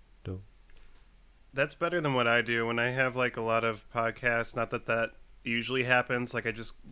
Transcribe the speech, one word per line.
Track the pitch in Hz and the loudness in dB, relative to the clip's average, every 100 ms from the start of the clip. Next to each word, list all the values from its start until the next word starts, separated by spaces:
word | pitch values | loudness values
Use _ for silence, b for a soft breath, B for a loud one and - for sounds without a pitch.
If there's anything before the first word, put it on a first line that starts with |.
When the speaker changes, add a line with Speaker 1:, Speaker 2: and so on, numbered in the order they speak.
| - - | -20 -14
Speaker 1:
do. | - 95 98 - - - - - - - - - - | -10 -10 -12 -20 -20 -20 -20 -20 -20 -20 -20 -20 -10
Speaker 2:
That's | 135 147 | -4 -4
better | - 170 175 | -2 0 2
than | 151 | 2
what | 131 117 | 4 4
I | 117 | 4
do | 113 117 113 | 4 0 0
when | 117 | 2
I | 120 | 0
have, | 131 131 | 2 0
like, | 123 123 117 | 0 0 0
a | |
lot | 113 113 | 0 2
of | 113 107 - | 2 -2 -4
podcasts. | 120 113 110 123 117 113 127 | -2 -2 -2 0 0 -2 -2
Not | 117 | -2
that | 120 - | -4 -2
that | 117 113 - - - | 0 0 -6 -20 -14
usually | - 117 113 131 | -4 -4 -2 -2
happens. | 123 123 123 123 123 | 4 2 2 -2 -2
Like, | 120 113 | -4 -4
I | |
just | 110 110 - - | -6 -10 -14 -18